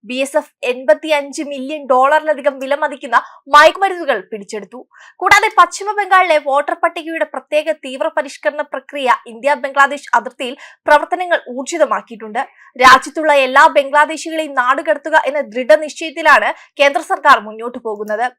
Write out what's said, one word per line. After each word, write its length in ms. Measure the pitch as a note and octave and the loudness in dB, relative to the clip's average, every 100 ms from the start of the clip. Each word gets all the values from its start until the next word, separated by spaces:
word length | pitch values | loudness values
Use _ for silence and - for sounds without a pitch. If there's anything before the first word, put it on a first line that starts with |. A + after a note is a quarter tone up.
| G#3 | -10
ബി 80 | B3+ | -6
എസ് 120 | C4+ D4+ | -2 -2
എഫ് 160 | D4 _ B3 | -4 _ -6
എൺപത്തിയഞ്ച് 720 | B3+ C4 D4+ D#4 D4+ C#4+ C#4 C#4+ | -4 0 0 0 -2 -2 -10 -10
മില്യൺ 320 | C#4 C4 D4+ C#4 | -8 -8 -10 0
ഡോളറിലധികം 640 | B3+ C4 D4+ D4+ C#4+ C#4+ C4+ | 2 4 2 0 -2 -2 -4
വില 120 | C4 C#4+ | -4 -2
മതിക്കുന്ന 340 | D4+ C4+ C#4 A#3 - - - | -2 -6 -2 -2 -2 -20 2
മയക്കുമരുന്നുകൾ 640 | C#4+ D#4+ D#4 G4 F4+ D4 A3+ - | 6 6 4 -2 -2 -4 -4 -4
പിടിച്ചെടുത്തു. 480 | G#3+ G3 G#3+ G3+ B3 - _ - _ | -14 -10 -12 -12 -20 -20 _ -20 _
കൂടാതെ 280 | F#4 G4+ A4 G#4+ | 2 2 2 2
പശ്ചിമ 320 | F4 - G4 G#4 | 2 2 -6 -4
ബംഗാളിലെ 400 | F#4+ F#4 F#4 D4+ C#4+ | 2 2 4 2 2
വോട്ടർ 280 | C4+ C#4+ E4+ | -2 0 -2
പട്ടികയുടെ 440 | E4+ E4+ D#4 E4 D4+ | -2 -4 -8 -6 -6
പ്രത്യേക 380 | C4+ _ D4+ D#4 D#4 | -8 _ -4 -2 -6
തീവ്ര 240 | C4+ C4 D#4 D#4 | -8 -6 -4 -4
പരിഷ്കരണ 460 | C#4 - D4+ D4 D4 | -6 -6 -6 -6 -8
പ്രക്രിയ 420 | C#4 - C#4+ B3+ A#3 - | -10 -10 -6 -2 -2 -4
ഇന്ത്യ 220 | A3+ C4 C#4+ | -6 -2 -2
ബംഗ്ലാദേശ് 460 | C#4 C4+ C#4 C#4 - A#3+ | -4 0 0 0 -2 -2
അതിർത്തിയിൽ 360 | A3 _ B3 C#4 - _ - | -2 _ -12 -10 -18 _ 2
പ്രവർത്തനങ്ങൾ 540 | D4 - F4 F4+ E4 - B3 | 2 2 -6 -2 -4 -4 -12
ഊർജിതമാക്കിയിട്ടുണ്ട്. 840 | C4 E4 C4+ G3+ G3+ A3 A3 G#3+ - _ - B3 | -8 -2 -2 -2 -8 -18 -10 -8 -10 _ -20 2
രാജ്യത്തുള്ള 500 | B3+ B4+ D4+ D4+ D#4 C#4+ C4 | 6 6 2 -4 2 2 4
എല്ലാ 180 | C4 D#4 C#4+ | 4 6 4
ബംഗ്ലാദേശികളെയും 800 | C4+ D4 D4+ D#4 E4+ D#4+ D#4 C4+ | 2 2 2 -2 -6 -6 -4 -2
നാടുകടത്തുക 560 | B3 C#4 D#4+ D4+ D#4+ D#4 - | 0 0 0 -4 0 0 0
എന്ന 120 | D4 A#3 | -4 -6
ദൃഢനിശ്ചയത്തിലാണ് 960 | A3 A#3+ D#4 D#4 - D#4+ D4 D#4+ B3+ G#3+ D#4+ - - | -8 2 2 2 -8 -10 -2 4 4 4 -6 -14 0
കേന്ദ്ര 220 | C#4+ C#4+ E4 | 0 0 -4
സർക്കാർ 280 | F4+ D4 A#3+ G#3 | 0 4 4 2
മുന്നോട്ടു 320 | A3 A#3 B3 A3+ | -12 -12 -10 -10
പോകുന്നത്. 400 | G#3 G#3+ G#3+ B3 | -10 -6 -4 -4